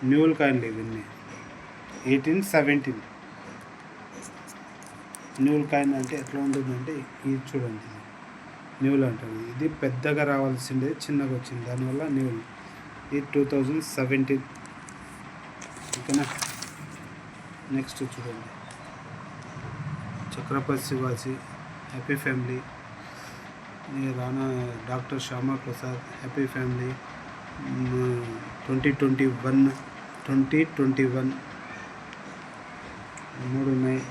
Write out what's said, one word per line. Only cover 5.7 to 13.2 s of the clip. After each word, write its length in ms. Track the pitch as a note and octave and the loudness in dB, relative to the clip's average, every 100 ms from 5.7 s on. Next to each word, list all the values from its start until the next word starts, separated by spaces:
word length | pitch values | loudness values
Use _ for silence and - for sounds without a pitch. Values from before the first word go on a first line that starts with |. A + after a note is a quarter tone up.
కాయిన్ 200 | C#3+ C#3 C#3 | 4 6 4
అంటే 160 | B2+ D3+ | 2 -2
ఎట్లా 160 | C3 C#3 C#3 | -4 0 2
ఉంటుందంటే, 480 | C#3 C3 B2+ C3 D3+ B2+ - C3+ | 2 2 -2 -2 -4 -6 -6 0
ఇది 140 | C3+ B2+ | 0 0
చూడండి, 400 | C#3 B2 G#2+ - G#2+ - - - - - - - - | -2 -2 -4 -8 -14 -14 -16 -16 -16 -16 -16 -16 2
న్యూల్ 200 | C3+ C#3 C3 | 4 6 6
అంటారు. 280 | A2 A2+ A2 A2+ | 2 -4 -6 -6
ఇది 140 | B2 D#3 D3+ | 0 0 2
పెద్దగా 400 | C#3 B2+ D3+ D3 C#3+ | 0 2 2 4 4
రావాల్సిందే, 600 | C#3 C3+ B2+ - C3 C3 D#3+ | 4 4 2 0 2 2 -2
చిన్నగా 280 | - D3 C#3 B2+ | 0 2 2 0
వచ్చింది, 240 | - B2 A#2 | -2 -6 -4
దానివల్ల 340 | B2 B2+ C3+ D#3 C3+ | -2 0 0 2 2
న్యూల్. 240 | C3 A2+ - - - - - - - | 2 0 -6 -14 -14 -14 -14 -14 -2
ఇది 140 | C#3+ | 0